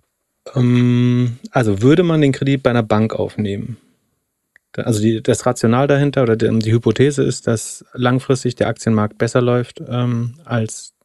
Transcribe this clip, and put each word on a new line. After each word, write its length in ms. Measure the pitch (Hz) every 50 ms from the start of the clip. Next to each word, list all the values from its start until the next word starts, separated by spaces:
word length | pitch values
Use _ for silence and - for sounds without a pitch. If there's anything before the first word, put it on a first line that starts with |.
| _ _ _ _ _ _ _ _ - - -
Ähm, 840 | 131 123 120 123 123 123 123 123 123 123 123 123 123 123 123 117 - - -
also 320 | - 139 120 107 101 95 110
würde 200 | 135 156 175 180
man 180 | 170 160 156
den 120 | 147 139 131
Kredit 300 | - 139 135 139 135 -
bei 80 | 127
einer 120 | 120 120 113
Bank 320 | 107 107 107 110 110 -
aufnehmen? 640 | - 101 98 - - 104 98 101 101 104 113 113 - _ _ _ _ _ _ _ _ _ _ _ _ _ _ _ _ _ _ -
Da-, 100 | - 107
also 180 | 120 113 104
die, 220 | 104 113 113 110 -
das 220 | - 113 - -
Rational 420 | 123 123 - - 113 117 127 139
dahinter 360 | 143 143 139 143 143 135 143 127
oder 140 | 113 110
die, 220 | 110 113 110 110 113
die 120 | 107 110 110
Hypothese 500 | 117 - 117 110 - 127 147 143 135 135
ist, 240 | 135 127 - -
dass 380 | - 117 110 - - - - - _ -
langfristig 600 | - 123 123 127 131 - - 135 127 - 123 120
der 140 | - - 107
Aktienmarkt 500 | 113 - - 117 113 107 107 107 - -
besser 240 | 117 113 - 131 120
läuft, 400 | 123 120 123 120 - - - 165
ähm, 480 | - 120 123 123 120 120 117 117 117 123 160 170
als 500 | - 120 117 110 110 - - - - _ _ _